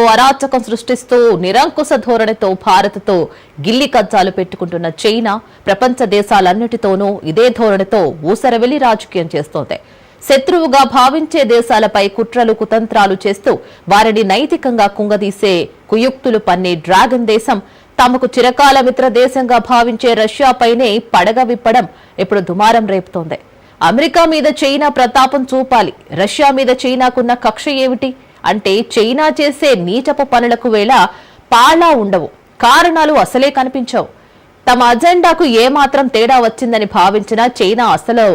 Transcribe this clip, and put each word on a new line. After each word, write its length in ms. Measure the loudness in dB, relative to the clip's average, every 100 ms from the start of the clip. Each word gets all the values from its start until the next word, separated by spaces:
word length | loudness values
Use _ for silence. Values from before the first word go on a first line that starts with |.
| 4
అరాచకం 500 | 4 4 2 -2 -4 -4
సృష్టిస్తూ, 520 | -8 -4 -6 -2 2 2 0
నిరంకుశ 480 | 0 0 0 -2 -4 -4 -2
ధోరణితో 440 | -2 -2 -2 -4 -2 2
భారత్తో 500 | 2 0 -4 -2 -2 -2 -8 -20 -8 -2
గిల్లి 220 | -2 0
కజ్జాలు 380 | 0 0 0 0 -2
పెట్టుకుంటున్న 500 | -8 -8 -8 -6 -8 -4
చైనా 280 | -2 -2 -2 -6 -10 -8 -4
ప్రపంచ 380 | 0 0 0 0 0
దేశాలన్నిటితోనూ 920 | 2 2 2 0 -2 -4 -2 -2 -2 -4 -4
ఇదే 140 | 0 0 2
ధోరణితో 420 | 0 0 0 0 0 -2 -4
ఊసరవెల్లి 460 | -2 0 0 -2 0
రాజకీయం 460 | 0 -2 -4 -8 -6 -6
చేస్తోంది. 420 | -6 -8 -8 -10 -12 -20 _ _ -2
శత్రువుగా 540 | 0 0 0 2 2 2 2
భావించే 440 | 2 0 -2 -2 0
దేశాలపై 500 | 0 2 0 0 0 -2 -4
కుట్రలు, 360 | -4 -2 0 -2
కుతంత్రాలు 560 | -2 -2 0 0 0 0
చేస్తూ 280 | -4 -2 -2 -4 -6 -18 0
వారిని 300 | 2 2 0 0
నైతికంగా 560 | 0 -2 -2 -2 0 -2 -2
కుంగదీసే 560 | -4 -2 -4 -2 -2 0 -4 -10 -4
కుయుక్తులు 500 | -2 -2 -2 -2 -2 0
పన్నే 240 | -2 -2 -4 0
డ్రాగన్ 420 | 2 2 0 0
దేశం 260 | -2 -2 -4 -6 -20 _ 0
తమకు 280 | 0 0 -2 0
చిరకాల 420 | 0 4 4 4 2
మిత్ర 180 | 0 0 2
దేశంగా 380 | 0 0 0 -2 0
భావించే 400 | 0 0 0 0 0
రష్యాపైనే 680 | -2 0 0 2 0 0 0 -2 -2 0
పడగ 240 | 0 0 -2
విప్పడం 360 | -2 0 0 -2 -8 _ -8 -4
ఇప్పుడు 180 | -2 -4
దుమారం 360 | 0 2 2 0
రేపుతోంది. 460 | -4 -4 -10 -8 -10 -14 _ _ _
అమెరికా 440 | -2 0 0 2 2 0
మీద 120 | -2 -2
చైనా 260 | -2 0 -2 0
ప్రతాపం 440 | 0 2 0 0 -2
చూపాలి. 420 | -4 0 0 0 -6 -10 -6
రష్యా 300 | -4 0 0 2
మీద 120 | 0 0 -2
చైనాకున్న 480 | 0 0 0 -2 -2 -2
కక్ష 200 | -4 -4 -2 -2
ఏమిటి 260 | -2 -6 -8 -18 _ -6
అంటే, 240 | -4 -2 -2 -2 -2
చైనా 320 | 0 0 -2 0
చేసే 320 | -2 0 0 0 -2
నీచపు 380 | -4 -2 -2 0
పనులకు 360 | 0 0 -2 0
వేళ 200 | 0 2 2 2 -2 -20 -20 _
పాళా 340 | 4 4 4 4 2
ఉండవు, 260 | 0 -2 -4 -12 _ -2
కారణాలు 500 | 2 4 4 2 2 2
అసలే 260 | 0 0 0 0
కనిపించవు. 520 | -4 -6 -4 -6 -6 -12 _ _ _ _ 0
తమ 160 | 2 2
అజెండాకు 540 | 2 2 4 2 2 2 2
ఏమాత్రం 420 | 2 2 0 0 0 0
తేడా 220 | 2 2 0
వచ్చిందని 420 | -2 -4 -2 -2 0
భావించినా 480 | 2 0 -2 -2 -2 0
చైనా 260 | -2 0 0 -2
అసలు, 280 | -2 0 2